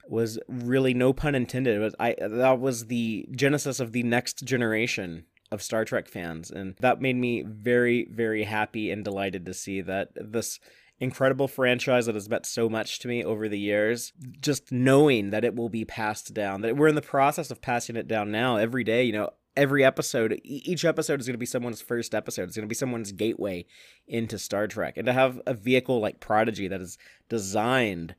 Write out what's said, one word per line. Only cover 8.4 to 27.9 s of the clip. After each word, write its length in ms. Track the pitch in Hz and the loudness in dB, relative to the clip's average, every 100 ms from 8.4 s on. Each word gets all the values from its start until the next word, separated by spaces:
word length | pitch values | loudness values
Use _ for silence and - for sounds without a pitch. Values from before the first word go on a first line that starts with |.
| 107 | -2
happy 440 | 107 107 113 107 | -2 -2 -2 -4
and 140 | 101 | -4
delighted 420 | 101 98 98 92 87 | -4 -4 -4 -4 -8
to 60 | |
see 280 | 92 - 95 | -10 -6 -6
that 300 | 87 95 - - | -4 -4 -4 -8
this 440 | 107 110 - - _ _ _ - | -6 -4 -4 -8 _ _ _ -6
incredible 480 | 127 - 135 131 135 | -6 2 2 4 0
franchise 580 | - 127 123 139 127 117 | 2 2 2 2 2 2
that 100 | 107 | -2
has 140 | 101 | -2
meant 160 | 113 - | -4 -4
so 240 | - 113 | 0 0
much 300 | 110 107 - | 0 -4 -8
to 80 | 123 | -4
me 160 | 120 | -4
over 260 | 90 110 110 | -2 -2 -2
the 100 | 104 | -2
years, 540 | 101 104 107 120 - - 127 - | 0 2 2 0 -4 -14 -18 -6
just 320 | 147 135 - | -2 -2 -2
knowing 600 | 127 127 139 151 120 98 | 2 6 8 8 6 2
that 120 | 107 | 0
it 120 | 117 113 | 0 0
will 120 | 117 | -4
be 160 | 110 | -4
passed 500 | 107 - 107 104 - | -6 -4 -4 -4 -8
down, 280 | 107 101 98 | -6 -4 -2
that 160 | 113 139 | -2 4
we're 100 | 156 | 4
in 80 | 151 | 4
the 60 | |
process 500 | - 139 139 151 143 | 0 2 2 2 -6
of 100 | 123 | -8
passing 360 | - 120 - 117 | -2 -2 -2 -8
it 100 | - | -2
down 240 | 110 104 | -2 -2
now 240 | 107 127 113 | 0 2 2
every 280 | 117 127 | 2 0
day, 200 | 107 117 | 2 2
you 80 | 127 | 2
know, 200 | 104 104 - _ - | 0 -4 -6 _ 2
every 260 | 143 139 | 4 6
episode, 480 | 135 131 - 123 113 107 - | 6 4 -2 0 0 -2 -6
e-, 160 | 139 | -10
each 220 | 151 175 170 | -4 0 0
episode 340 | 156 156 139 | 0 0 -2
is 80 | 123 | -2
gonna 100 | 120 | -6
be 80 | 120 | -4
someone's 360 | 127 120 107 | -4 -4 -8
first 340 | - 120 113 107 | -4 -4 -2 -4
episode. 280 | - - | -4 -6
It's 120 | 90 110 | -6 -6
gonna 120 | 107 | -6
be 60 | |
someone's 380 | 113 131 117 101 | -4 -4 -4 -6
gateway 540 | 95 107 - 101 90 - - - _ - | -2 -2 -2 -4 -6 -10 -20 -20 _ -8
into 320 | 117 113 110 | -4 -4 -6
Star 280 | - 101 107 | -4 -2 -2
Trek. 280 | 113 78 - | -2 -6 -2
And 100 | 113 | 0
to 60 | |
have 300 | 127 131 127 - | 2 2 0 -6
a 80 | |
vehicle 460 | 120 104 127 123 123 | -4 2 2 4 0
like 220 | 107 - | 0 -4
Prodigy 480 | - 107 113 104 95 | 0 2 2 0 -4
that 100 | 92 | -6
is 180 | 90 - - - - | -10 -16 -20 -20 -6
designed 880 | 113 95 104 113 127 113 | -4 -2 0 2 2 2